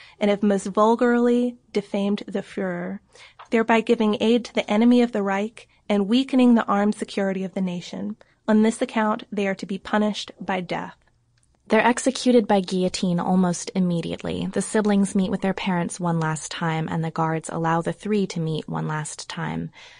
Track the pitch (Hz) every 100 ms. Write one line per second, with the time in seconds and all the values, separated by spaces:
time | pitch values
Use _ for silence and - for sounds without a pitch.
0 | - _ 208 202 208 196 196 196 214 233
1 | 247 240 240 240 247 240 _ 208 202 202
2 | 202 202 - 196 - - 190 175 180 196
3 | - - - - - 226 226 226 226 233
4 | 214 208 220 240 240 - - 208 240 247
5 | 240 220 196 196 214 - - _ - 202
6 | 196 240 269 262 247 226 - 202 208 -
7 | 220 - 196 190 190 190 185 175 - 190
8 | 202 214 _ _ - 214 220 220 247 233
9 | 214 220 - 202 196 190 - 190 - 214
10 | 208 202 - - 185 185 175 165 170 -
11 | _ _ _ _ _ _ - 220 220 240
12 | 277 254 247 240 - 202 180 185 185 -
13 | 185 175 - 185 180 170 - 190 180 170
14 | 165 170 - 180 180 196 190 220 208 202
15 | 196 202 185 190 190 185 - 175 170 -
16 | 175 165 160 156 - - 170 160 160 170
17 | 160 160 160 160 - 165 165 165 165 170
18 | 202 214 190 175 160 156 - 160 156 151
19 | 151 - - - 156 165 165 - -